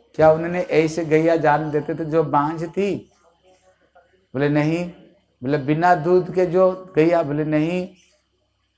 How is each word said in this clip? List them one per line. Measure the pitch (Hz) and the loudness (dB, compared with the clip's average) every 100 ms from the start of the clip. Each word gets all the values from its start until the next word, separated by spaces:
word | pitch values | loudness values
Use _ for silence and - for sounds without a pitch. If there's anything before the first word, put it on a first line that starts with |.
| _ - | _ 2
क्या | 156 | 4
उन्होंने | 160 170 175 | 4 0 -4
ऐसे | 180 147 160 160 165 | 0 0 0 -2 0
गैया | 156 165 165 | 2 2 2
जान | 151 147 156 | 2 0 0
देते | 147 147 160 | -4 -4 -6
थे | 165 | -2
जो | 160 | -2
बांझ | 151 143 147 160 | 0 0 -2 -4
थी?" | 170 185 202 170 - _ _ _ _ _ _ _ _ _ _ _ _ | -8 -4 -4 -4 -10 _ _ _ _ _ _ _ _ _ _ _ _
बोले, | 131 143 | -4 0
"नहीं।" | 147 151 165 175 - - _ _ _ | 0 0 -2 -6 -12 -20 _ _ _
बोले, | 127 147 | -6 -4
"बिना | 131 151 175 175 | -2 0 2 2
दूध | 156 185 180 175 | 2 0 0 -2
के | 180 | 0
जो | 180 185 185 - 151 | 2 2 0 -4 0
गैया?" | 156 170 | 2 2
बोले, | 147 147 151 | 0 -4 -2
"नहीं।" | 151 160 180 185 - _ _ _ _ _ _ _ | -2 -2 -4 -8 -14 _ _ _ _ _ _ _